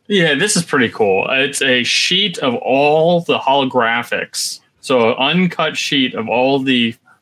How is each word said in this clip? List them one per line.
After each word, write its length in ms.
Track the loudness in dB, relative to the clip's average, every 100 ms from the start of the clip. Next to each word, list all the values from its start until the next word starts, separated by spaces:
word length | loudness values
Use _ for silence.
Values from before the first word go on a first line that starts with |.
| -4
Yeah, 280 | 0 2 2
this 200 | 0 0
is 80 |
pretty 260 | 0 0 0
cool. 360 | 0 0 2 0
It's 300 | -2 -2 -2
a 200 | 0 0
sheet 540 | 0 -2 0 0 -2 -2
of 140 | -4 -2
all 680 | 0 2 4 4 4 2
the 180 | 0 -2
holographics. 1200 | 0 0 0 0 0 0 -4 -6 -6 -6 -8 -10 _ _
So 280 | 0 2 2
an 60 | 2
uncut 580 | 0 0 0 0 -4 -4
sheet 380 | -2 -2 -2
of 160 | -2 -2
all 300 | 0 2 2
the, 360 | 0 0 0 -4 _ _